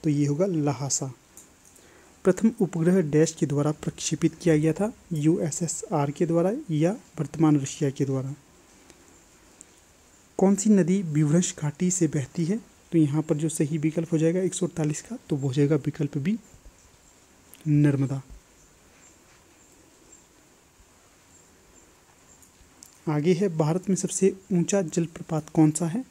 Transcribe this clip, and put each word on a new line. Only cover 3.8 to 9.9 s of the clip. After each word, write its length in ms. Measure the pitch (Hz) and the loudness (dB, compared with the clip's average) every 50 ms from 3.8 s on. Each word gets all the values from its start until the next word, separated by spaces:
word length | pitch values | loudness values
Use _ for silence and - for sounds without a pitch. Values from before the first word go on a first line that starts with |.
| - - - - - - 165 147 - 160 - | -6 -8 -8 -6 -6 -6 -4 0 0 -2 -2
किया 220 | - - 175 156 | 0 0 2 2
गया 160 | 151 151 160 156 | 4 2 0 0
था, 200 | 160 196 220 226 - _ _ 170 | 0 -4 -4 -4 -10 _ _ -6
यूएसएसआर 960 | 156 143 156 170 208 196 160 - - 170 156 - - - - 208 151 139 143 | 0 2 2 2 2 0 -4 -4 -4 -6 -6 -6 -10 -8 -4 -2 0 0 -2
के 160 | 143 - 180 | -2 -4 -2
द्वारा 260 | 156 165 170 170 185 220 285 320 - | 0 0 0 0 0 -2 -4 -6 -4
या 220 | 160 147 156 170 214 277 - - _ - | -2 0 0 0 0 -4 -12 -18 _ -8
वर्तमान 420 | 151 135 - 147 160 156 151 147 | -8 -8 -2 2 2 4 4 2
रशिया 300 | 135 135 - - 156 139 | 0 -4 -6 -4 -4 -4
के 140 | 135 - 143 | -2 -2 -4
द्वारा। 300 | 135 135 135 131 135 143 - _ _ _ - _ _ _ - _ _ - _ _ - - - _ _ _ _ _ _ _ _ - _ _ _ _ _ | -2 -2 -4 -4 -6 -10 -12 _ _ _ -20 _ _ _ -20 _ _ -20 _ _ -20 -20 -20 _ _ _ _ _ _ _ _ -20 _ _ _ _ _